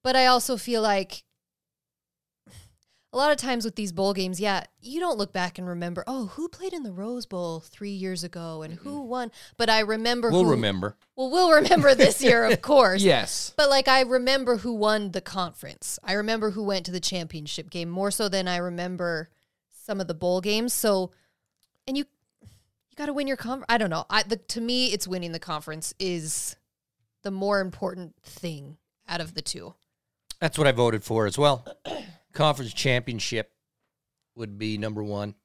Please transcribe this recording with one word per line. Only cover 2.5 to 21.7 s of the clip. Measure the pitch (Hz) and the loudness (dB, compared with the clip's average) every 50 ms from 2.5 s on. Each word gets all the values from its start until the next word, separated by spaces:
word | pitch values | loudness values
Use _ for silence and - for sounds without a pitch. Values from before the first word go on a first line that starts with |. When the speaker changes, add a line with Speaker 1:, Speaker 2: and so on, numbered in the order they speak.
| - - - _ _ _ _ _ _ _ _ _ | -20 -20 -20 _ _ _ _ _ _ _ _ _
Speaker 1:
a | - | -2
lot | 254 277 302 | 0 2 2
of | 294 | 2
times | 285 247 269 254 240 214 | 0 0 -4 -2 -2 -4
with | 226 - | -6 -6
these | - 208 190 | -6 -8 -6
bowl | 170 170 196 196 | -2 -2 0 0
games, | 202 196 190 185 185 165 | 0 -2 -4 -4 -4 -4
yeah, | 208 208 196 180 - _ _ _ | -2 -2 -2 -2 -4 _ _ _
you | - 240 277 330 | -18 -10 -6 -4
don't | 359 349 285 | -2 -2 -2
look | 214 196 190 | -2 -4 -4
back | _ 185 180 175 175 - | _ -4 -4 -4 -6 -8
and | 180 180 | -8 -8
remember, | 175 170 175 175 175 180 - - | -6 -6 -6 -6 -6 -8 -8 -6
"Oh, | 262 269 226 | -6 -6 -6
who | 185 - - 320 349 | -8 -6 -8 -8 -8
played | - - 370 381 | -8 -10 -10 -8
in | 370 339 | -8 -8
the | 269 214 | -10 -10
Rose | 180 180 196 220 247 247 226 | -10 -10 -8 -8 -8 -10 -10
Bowl | _ 196 180 180 165 165 165 | _ -8 -6 -6 -6 -6 -8
three | 165 - _ - 208 202 | -12 -16 _ -12 -10 -8
years | 202 190 190 190 185 170 175 | -8 -6 -6 -6 -6 -6 -8
ago | 175 175 175 170 165 160 156 | -10 -10 -12 -12 -10 -10 -10
and | 156 156 165 | -12 -12 -14
who | 170 - 277 285 294 | -12 -12 -10 -10 -10
Speaker 2:
Mm-mm. | 269 | -8
Speaker 1:
won?" | 226 247 254 240 233 _ - - - _ | -6 -6 -6 -6 -8 _ -18 -20 -20 _
But | - 233 220 | -2 2 4
I | 220 220 | 4 4
remember | 214 208 220 220 220 233 247 247 233 233 | 4 2 -2 0 0 0 0 2 2 4
Speaker 2:
We'll | 160 180 185 | 4 6 6
Speaker 1:
who | 165 | 6
Speaker 2:
remember. | 139 120 113 101 98 92 95 104 - _ _ _ _ | 4 4 2 0 0 0 -4 -6 -6 _ _ _ _
Speaker 1:
Well, | - 262 254 | -6 -4 0
we'll | 285 359 370 339 | 4 4 8 8
remember | 320 302 - - 349 330 285 277 269 | 8 8 8 8 6 8 8 8 8
this | 233 269 285 - - | 10 8 6 6 4
year, | 269 247 240 233 226 | 6 6 6 6 6
Speaker 3:
<laughs> | 220 | 4
Speaker 1:
of | 214 - | 2 2
course. | - - 294 269 240 190 185 202 | 4 6 8 8 8 8 6 4
Speaker 3:
Yes. | 196 185 147 120 101 - - - - - _ | 4 6 4 4 2 -2 -6 -6 -6 -4 _
Speaker 1:
But, | - 294 285 | 2 4 6
like, | 277 269 262 | 6 4 6
I | 269 262 262 | 6 4 4
remember | 262 233 254 254 247 262 269 277 262 247 240 202 | 4 2 0 0 2 2 0 2 2 0 0 0
who | 190 240 233 | -2 -4 -2
won | 214 208 214 214 214 208 196 | 0 2 2 2 2 -2 -4
the | 170 190 | -6 -8
conference. | 185 - - 190 180 165 139 - - - - _ - - - - | -8 -6 -6 -6 -6 -6 -8 -14 -18 -18 -16 _ -10 -10 -10 -8
I | - - 190 | -6 -4 -4
remember | 208 208 220 226 226 214 214 | -2 -2 -2 -2 -2 -2 -4
who | 185 214 214 | -4 -4 -4
went | 202 196 185 170 | -2 -4 -4 -4
to | 180 | -6
the | 175 180 | -8 -4
championship | - - 190 180 165 160 - 160 151 147 - - 156 - | -4 -4 -4 -4 -8 -8 -12 -12 -10 -10 -10 -10 -12 -10
game | - 175 170 170 | -10 -8 -8 -6
more | 175 185 196 202 | -4 -4 -2 -2
so | 190 - 220 202 | -2 -2 -2 -2
than | 185 190 185 180 | -2 -2 -2 -2
I | 180 | -2
remember | 175 175 180 175 170 175 180 180 170 180 175 165 156 160 _ _ _ _ _ _ _ _ _ | -4 -4 -6 -6 -6 -8 -8 -6 -6 -4 -4 -4 -6 -8 _ _ _ _ _ _ _ _ _
some | _ - - - 208 196 | _ -20 -10 -8 -6 -6
of | 190 - | -4 -6
the | 170 | -6
bowl | 160 180 180 180 185 | -2 0 0 0 0
games. | 180 208 208 220 240 247 - | 0 0 0 0 0 -2 -2
So, | - - 214 202 190 185 175 _ _ _ _ _ _ _ _ _ _ _ _ | 0 2 2 2 2 0 -4 _ _ _ _ _ _ _ _ _ _ _ _